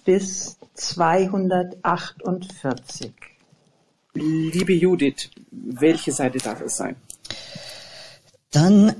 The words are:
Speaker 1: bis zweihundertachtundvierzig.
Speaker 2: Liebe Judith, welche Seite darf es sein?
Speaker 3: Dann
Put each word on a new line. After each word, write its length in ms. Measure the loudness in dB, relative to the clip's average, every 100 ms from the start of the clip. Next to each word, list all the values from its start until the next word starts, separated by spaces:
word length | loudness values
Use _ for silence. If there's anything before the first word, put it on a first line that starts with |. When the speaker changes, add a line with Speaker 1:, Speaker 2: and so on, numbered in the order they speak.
Speaker 1:
bis 540 | 2 2 0 -8 -10 -14 -20
zweihundertachtundvierzig. 2500 | -10 -8 0 2 2 2 0 0 0 -2 -4 -4 -4 -6 -10 -6 -6 -8 -8 -6 -6 -10 -16 -16 _ -20 _ _ _ _ _ _ _ _
Speaker 2:
Liebe 600 | -6 -2 -2 -2 -2 2
Judith, 560 | 4 4 4 0 -2 -12 -16 -20
welche 600 | -16 -10 0 2 2 -2
Seite 280 | -2 -2 -2
darf 200 | -6 -6
es 160 | -8 -6
sein? 220 | -8 -10 -18 -20 -14 -14 -14 -16 -16 -18 -20 -20 -20 -20 _ _ -2
Speaker 3:
Dann 440 | 2 6 8 6